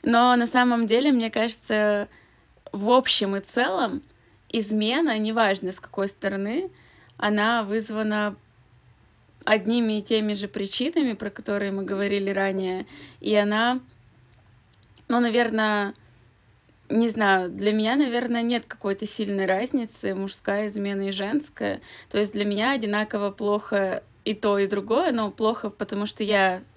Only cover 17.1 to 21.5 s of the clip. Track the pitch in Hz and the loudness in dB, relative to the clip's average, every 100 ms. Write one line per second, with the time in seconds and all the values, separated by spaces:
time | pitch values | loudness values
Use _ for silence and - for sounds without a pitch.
17.1 | 226 202 190 180 - 208 214 220 277 277 | 2 4 4 2 0 0 2 2 2 2
18.1 | 240 240 233 233 240 - - 202 196 208 | 0 0 -2 0 -2 -4 -8 -4 -4 -4
19.1 | - 202 196 190 190 247 269 226 - 202 | -4 -4 -2 0 0 0 -2 -4 -6 -6
20.1 | 190 196 - - 202 214 202 196 196 196 | -4 -6 -6 -4 -2 -2 -4 -4 -4 -4
21.1 | 196 202 294 - | -4 -2 -2 -4